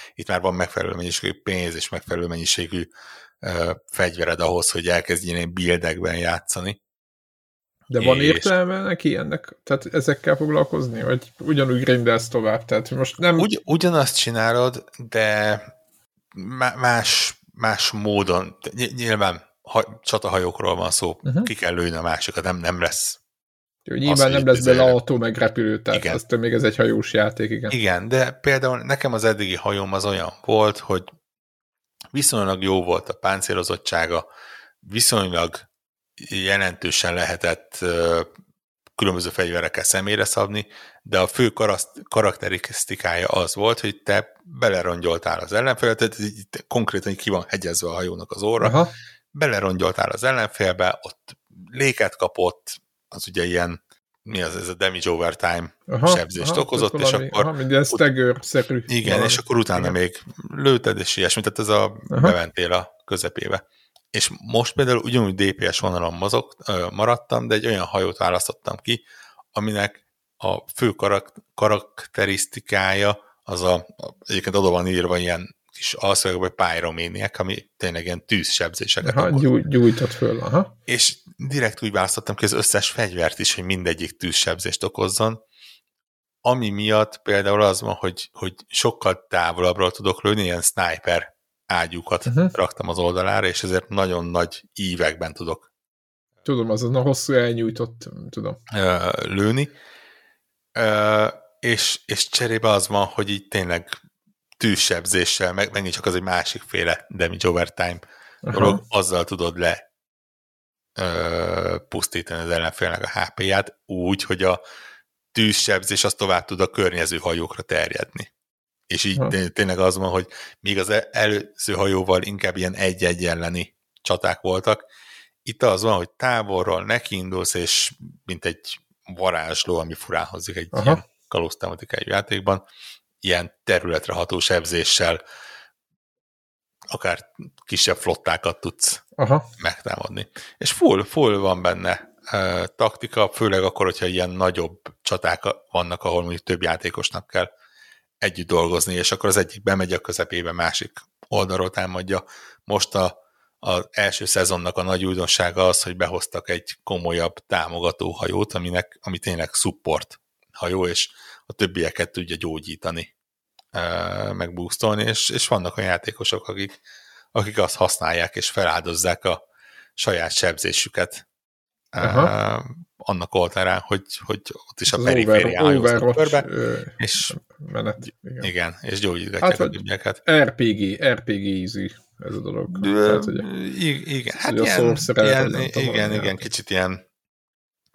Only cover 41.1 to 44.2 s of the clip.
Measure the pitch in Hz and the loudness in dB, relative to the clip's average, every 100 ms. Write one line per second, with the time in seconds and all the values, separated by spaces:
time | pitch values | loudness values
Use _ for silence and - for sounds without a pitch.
41.1 | 92 92 - 120 - 110 95 - - - | 2 2 2 0 2 0 0 -4 -12 -2
42.1 | 113 104 - 98 92 - - - 98 87 | 2 2 0 -4 -4 -6 -6 -6 -4 -2
43.1 | 85 90 92 85 - 107 117 104 - - | 0 0 0 0 0 0 0 -4 -6 0
44.1 | 101 | 0